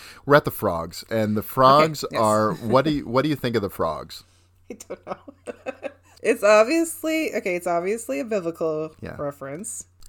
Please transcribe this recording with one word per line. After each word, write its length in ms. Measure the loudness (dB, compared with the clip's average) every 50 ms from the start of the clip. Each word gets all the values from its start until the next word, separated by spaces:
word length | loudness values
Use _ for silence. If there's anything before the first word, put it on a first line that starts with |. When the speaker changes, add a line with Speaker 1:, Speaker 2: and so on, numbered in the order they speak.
| -20 -20 -20 -12 2
Speaker 1:
we're 100 | 4 4
at 80 | 4 4
the 80 | 2
frogs, 540 | -4 -2 -2 -2 -2 -2 -6 -8 -12 -14 -8 -4
and 280 | -2 0 0 2 0 -2
the 40 |
frogs 600 | -2 -2 0 4 6 8 8 8 6 4 0 -4 -8
Speaker 2:
Okay, 120 | -6 -2
yes. 60 | 0
Speaker 1:
are, 320 | 2 4 4 4 2 2 0
what 300 | -2 -2 2 2 2 4
do 80 | 2
you, 160 | -2 -2 -4 -2
Speaker 2:
<laughs> 0 |
Speaker 1:
what 140 | 0 0 2
do 60 | 2
you 60 | 0 -2
think 180 | -2 -2 0
of 60 | 0
the 80 | -2 -2
frogs? 560 | -2 -2 -2 -2 -2 -4 -10 -14 -18 -20 -20 _ _ _ _ _ _ _ _ -18
Speaker 2:
I 40 | -18 -18 -14 -14
don't 180 | -14 -14 _ -12
know. 100 | -12 -12 _ -18 -20 _ _ -16 -16 -12 _ -12 -12
<laughs> 280 | -12 -14 -16 -16 _ _ _ _ _
It's 220 | -2 -2 0 2 4
obviously, 920 | 6 6 6 6 6 4 2 0 0 -4 -6 -4 -2 -2 -2 -2 -2 -4
okay, 200 | -4 -4 -2 -4
it's 120 | -2 -2 -2
obviously 520 | -2 0 0 -2 -4 -4 -6 -6 -6 -6
a 60 | -4
biblical 680 | -4 -4 -4 -4 -4 -4 -4 -4 -2 -2 -4 -6 -8 -10 -14
Speaker 1:
Yeah. 140 | -14 -14 -10 -8
Speaker 2:
reference. 680 | -8 -10 -10 -10 -12 -12 -12 -12 -12 -12 -12 -12 -14 -18 _ _ -20